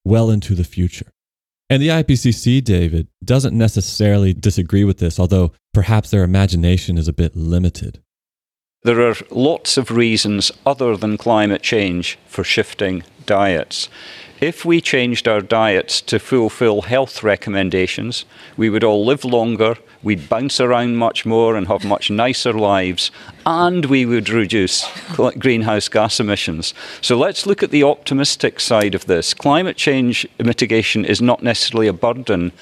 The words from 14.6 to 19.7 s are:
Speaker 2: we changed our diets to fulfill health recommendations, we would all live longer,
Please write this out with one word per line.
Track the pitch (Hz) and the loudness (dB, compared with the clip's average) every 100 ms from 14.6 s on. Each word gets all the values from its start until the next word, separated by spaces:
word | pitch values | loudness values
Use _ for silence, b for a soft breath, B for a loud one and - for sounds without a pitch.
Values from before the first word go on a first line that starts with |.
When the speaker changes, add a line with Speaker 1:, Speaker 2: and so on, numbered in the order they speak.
Speaker 2:
we | 165 170 | 0 0
changed | - 135 123 117 117 | 2 0 0 -2 0
our | 107 | 0
diets | 98 113 110 92 - - | 0 2 2 2 0 -6
to | - 110 | -4 -4
fulfill | - 131 110 - 117 104 | 0 0 0 0 0 0
health | 104 127 139 - | 0 -2 -2 -2
recommendations, | 107 98 - 98 95 92 92 - 110 - - B B - | -2 -2 -2 -4 -2 0 -2 -4 -8 -10 -12 B B -4
we | 110 | -2
would | 104 | 2
all | 110 104 | 2 2
live | 110 147 | 2 0
longer, | 131 120 113 107 110 | 0 0 0 0 0